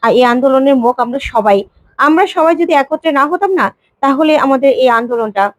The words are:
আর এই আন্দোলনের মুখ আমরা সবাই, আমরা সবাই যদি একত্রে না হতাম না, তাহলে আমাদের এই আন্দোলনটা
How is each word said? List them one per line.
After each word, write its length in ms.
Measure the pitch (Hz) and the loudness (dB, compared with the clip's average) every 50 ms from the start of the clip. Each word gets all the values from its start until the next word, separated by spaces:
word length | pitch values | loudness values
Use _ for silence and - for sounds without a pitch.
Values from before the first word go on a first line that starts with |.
| - | 0
আর 80 | 233 - | 0 2
এই 120 | 233 247 | 2 2
আন্দোলনের 520 | 247 240 254 254 277 262 262 269 277 277 | 2 2 2 0 0 0 2 2 2 0
মুখ 180 | 262 226 240 247 - | 2 0 0 0 -2
আমরা 180 | 247 240 240 277 - | -4 -4 -4 -10 -10
সবাই, 360 | - - 233 208 214 202 202 208 - _ _ _ _ _ - | -4 -4 -2 0 2 0 0 0 -6 _ _ _ _ _ -2
আমরা 280 | 262 294 311 330 381 | 0 2 2 2 2
সবাই 280 | 370 - 370 311 320 339 | 0 0 0 0 0 2
যদি 160 | 302 339 339 330 | 0 0 0 0
একত্রে 400 | 285 277 277 311 311 _ 330 294 | 0 0 -2 -6 -4 _ -2 0
না 120 | 277 269 | 0 -2
হতাম 260 | 294 330 359 392 392 392 | -2 -2 -4 -2 -2 -2
না, 140 | 349 233 196 - _ _ _ _ _ | -2 -2 -4 -6 _ _ _ _ _
তাহলে 320 | - 277 277 262 311 311 311 | -2 -2 0 2 2 2 2
আমাদের 340 | 294 - 277 269 262 254 277 | 2 2 0 0 2 2 0
এই 180 | 262 214 254 254 | 0 2 0 0
আন্দোলনটা 640 | 233 226 240 233 247 233 233 214 196 202 196 202 202 | 0 0 -2 -2 -4 -4 -4 -4 -2 -2 -2 -2 -4